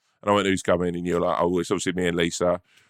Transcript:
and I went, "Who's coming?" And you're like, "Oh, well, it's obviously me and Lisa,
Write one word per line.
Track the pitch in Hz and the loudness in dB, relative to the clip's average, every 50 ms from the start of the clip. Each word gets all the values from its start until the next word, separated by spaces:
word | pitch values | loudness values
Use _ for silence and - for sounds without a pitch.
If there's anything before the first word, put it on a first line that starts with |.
| _ _ _ _ | _ _ _ _
and | - 101 | 0 2
I | 101 | 2
went, | 104 95 | 2 2
"Who's | 98 95 92 | 2 0 0
coming?" | - - 92 87 90 87 85 | 2 0 0 2 0 -2 -4
And | 87 87 | -4 -2
you're | 87 85 87 | -2 0 0
like, | 87 87 80 55 | 0 0 0 0
"Oh, | 85 87 | 0 0
well, | 92 87 | 0 0
it's | 85 - | 0 0
obviously | 104 87 - 95 | -2 -2 -2 -2
me | 87 90 90 87 | -2 0 -2 0
and | 87 | 0
Lisa, | 87 85 85 - - 90 87 87 90 _ _ _ _ _ | 0 -2 -2 -2 0 0 0 0 -2 _ _ _ _ _